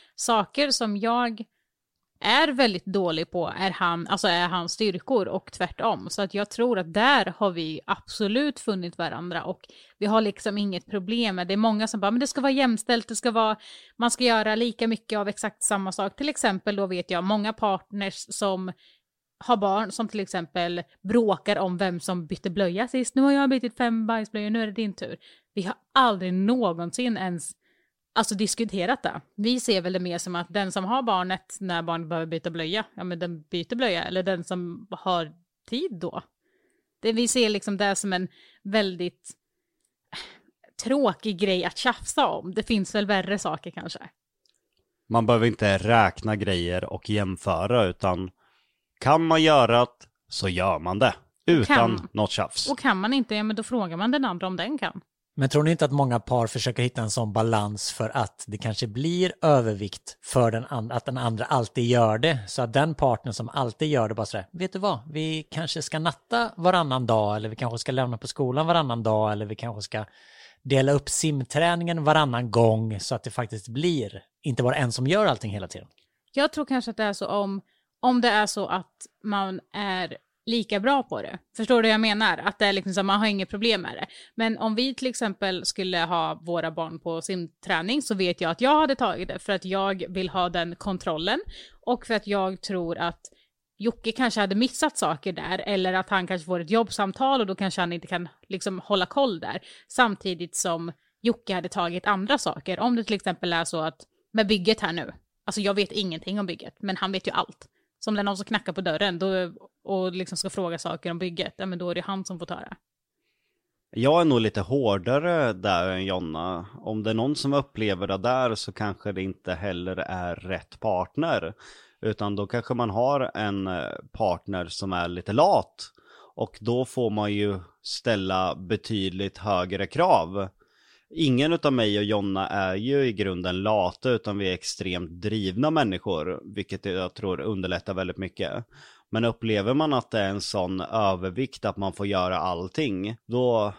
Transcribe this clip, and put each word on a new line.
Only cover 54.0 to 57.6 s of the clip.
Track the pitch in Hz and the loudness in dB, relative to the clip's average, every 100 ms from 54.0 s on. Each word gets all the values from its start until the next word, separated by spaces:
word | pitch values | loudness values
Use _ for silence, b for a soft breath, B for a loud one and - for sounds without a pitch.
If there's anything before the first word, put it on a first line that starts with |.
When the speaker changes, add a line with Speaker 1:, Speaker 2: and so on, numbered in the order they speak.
| 220 | 0
Speaker 1:
den | 285 | 0
andra | 247 175 185 | 0 -2 -4
om | 180 | -4
den | 202 294 | -4 -4
kan. | 190 - - _ _ - | -6 -8 -16 _ _ -2
Speaker 3:
Men | 131 | 2
tror | 147 | 4
ni | 156 | 4
inte | 170 | 4
att | 147 | 2
många | 143 135 117 | 2 2 0
par | - 123 113 | 0 0 0
försöker | 117 127 117 | -2 -2 0
hitta | 123 - | 0 0
en | 110 | -2
sån | 123 110 | -2 0
balans | 107 113 110 | 2 4 2